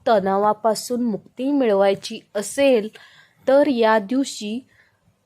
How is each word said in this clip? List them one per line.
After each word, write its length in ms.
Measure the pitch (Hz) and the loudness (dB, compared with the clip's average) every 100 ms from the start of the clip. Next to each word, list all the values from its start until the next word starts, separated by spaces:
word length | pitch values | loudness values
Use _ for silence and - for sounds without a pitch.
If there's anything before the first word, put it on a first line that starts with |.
| - | 0
तणावापासून 960 | 220 190 196 208 214 226 214 - 247 | 2 2 0 0 0 -2 -2 -4 -4
मुक्ती 480 | 240 196 _ - 262 | -4 -6 _ -8 -4
मिळवायची 680 | 285 240 196 196 196 - 220 _ 208 | 0 2 2 2 0 -6 -16 _ -10
असेल 540 | 208 - 277 240 214 - - _ _ _ - | -8 0 2 2 0 -12 -20 _ _ _ 0
तर 200 | 269 294 | 2 2
या 300 | 240 220 220 | 2 2 2
दिवशी 600 | 196 254 269 - 208 233 - _ _ _ _ _ | 0 -4 -4 -8 -10 -10 -14 _ _ _ _ _